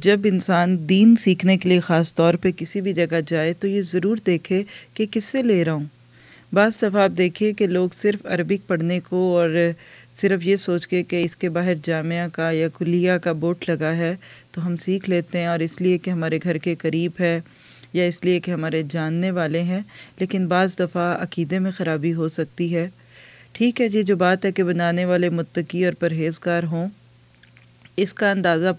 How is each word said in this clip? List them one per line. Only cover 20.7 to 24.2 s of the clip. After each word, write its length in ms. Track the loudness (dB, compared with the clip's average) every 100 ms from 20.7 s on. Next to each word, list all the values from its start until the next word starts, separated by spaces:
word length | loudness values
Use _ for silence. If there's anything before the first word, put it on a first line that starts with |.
| 0
دفعہ 260 | -2 0 -2 -2
عقیدے 380 | -4 -4 -2 -2
میں 120 | -2
خرابی 420 | -2 -4 -2 -2
ہو 140 | -2 -4
سکتی 440 | -4 -6 -4 -2 -2
ہے۔ 120 | -4 -10 -20 -20 -20 -20 -16
ٹھیک 280 | -2 0 2
ہے 60 | 0
جی، 140 | 2
جو 120 | 2
بات 280 | 2